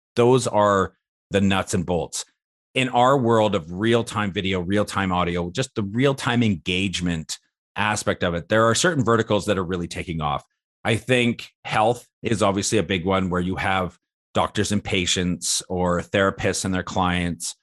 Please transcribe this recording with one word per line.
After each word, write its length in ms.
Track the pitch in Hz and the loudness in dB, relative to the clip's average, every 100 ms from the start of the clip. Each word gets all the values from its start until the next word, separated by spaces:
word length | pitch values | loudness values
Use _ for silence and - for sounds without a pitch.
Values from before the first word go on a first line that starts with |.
| _ | _
those 320 | - 120 127 120 | 2 4 4 4
are 480 | 104 104 98 90 - _ _ _ | 2 4 4 0 -4 _ _ _
the 80 | 98 | 0
nuts 340 | 98 95 90 | 2 2 0
and 100 | 95 | -2
bolts. 400 | 80 87 71 - - _ _ _ _ | -2 -2 -4 -8 -12 _ _ _ _
In 160 | 127 127 | -2 0
our 280 | 120 123 139 | 4 4 4
world 360 | 113 113 107 | 4 4 4
of 180 | 98 78 | 2 -4
real-time 580 | 90 110 117 117 107 104 | -2 2 2 0 -2 -2
video, 300 | 90 95 95 | -2 -2 -2
real-time 500 | 87 104 104 98 95 | 0 0 0 0 0
audio, 400 | 90 87 87 87 | 0 0 -2 -4
just 240 | 107 - | -4 -6
the 80 | - | -6
real-time 600 | 98 113 139 131 - 120 | -4 0 0 0 0 2
engagement 960 | 113 85 92 90 98 87 87 82 76 - _ _ _ - | 2 0 -2 -2 -2 -2 -4 -4 -6 -12 _ _ _ -4
aspect 460 | 107 104 - 92 | -2 -2 -2 -2
of 120 | 92 | -2
it, 140 | 85 - | -4 0
there 180 | 107 113 | 2 4
are 80 | |
certain 280 | 110 180 156 | 4 2 2
verticals 420 | 110 113 - 104 104 | 2 2 2 0 0
that 120 | 98 | -2
are 60 | |
really 240 | 87 92 87 | -2 -4 -6
taking 320 | - 85 82 | -8 -8 -6
off. 240 | 76 67 - _ _ _ | -4 -4 -8 _ _ _
I 100 | 101 | -2
think 560 | 110 - 127 120 113 - _ | -2 0 2 2 -2 -8 _
health 420 | - 113 110 117 - _ | -4 0 2 0 -8 _
is 200 | 110 104 | -4 0
obviously 360 | 101 98 - 110 | 2 0 0 0
a 40 | |
big 220 | 82 95 | 0 -2
one 260 | 87 95 92 | 0 0 0
where 100 | 90 | -2
you 160 | 90 92 | -2 -4
have 420 | 98 95 87 - _ _ _ | -2 -2 -4 -8 _ _ _
doctors 380 | - 82 - 98 | -2 -2 -2 -2
and 140 | 104 | -2
patients 760 | - 98 90 98 90 85 - - - | -2 -2 0 -2 -2 -4 -4 -6 -4
or 340 | 90 90 87 | -2 0 -2
therapists 600 | - 101 98 95 95 90 | 0 0 2 0 -2 -2
and 80 | 98 | -2
their 100 | 92 | -4
clients. 720 | 90 95 90 90 87 82 - - | -4 -2 0 0 -2 -6 -10 -14